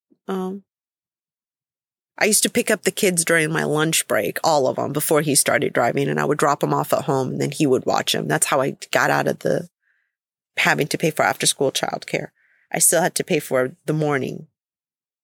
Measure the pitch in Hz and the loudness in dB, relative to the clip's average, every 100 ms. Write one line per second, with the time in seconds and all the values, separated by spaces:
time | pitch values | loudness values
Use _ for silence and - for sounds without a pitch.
0 | _ _ - 190 185 196 _ _ _ _ | _ _ -10 -8 -6 -10 _ _ _ _
1 | _ _ _ _ _ _ _ _ _ _ | _ _ _ _ _ _ _ _ _ _
2 | _ - 208 208 214 - 233 214 - - | _ -2 2 2 0 -2 0 0 0 0
3 | 196 175 165 170 156 160 147 151 156 160 | 0 0 2 2 2 0 0 0 0 0
4 | - 110 - - - 151 131 127 120 147 | 0 0 0 0 2 2 2 0 -4 -4
5 | - 156 156 127 - - - - 120 139 | 2 2 2 2 2 0 -2 0 0 0
6 | 143 151 147 151 151 143 147 143 143 - | -2 -2 -2 2 2 2 0 -2 0 0
7 | - 135 131 139 139 143 147 127 - 107 | 0 0 0 -2 -4 0 2 2 2 0
8 | - - - 156 - 147 139 - - 127 | 0 -4 -2 -2 0 0 0 -4 -2 0
9 | 143 143 143 - - - 175 _ _ _ | 2 2 0 -2 0 -2 -4 _ _ _
10 | _ _ _ _ _ - 175 151 147 - | _ _ _ _ _ -2 0 2 0 0
11 | 165 - 113 - 156 - 135 - - - | -2 0 0 2 -2 0 -2 -2 -4 -6
12 | - - - _ _ _ _ - - 170 | -6 -8 -8 _ _ _ _ 0 2 4
13 | 170 - - 165 - 131 131 175 - 156 | 2 -2 -2 -2 0 0 -2 -4 -4 0
14 | 151 139 139 - - _ _ _ _ _ | 0 0 -2 -8 -14 _ _ _ _ _
15 | _ _ | _ _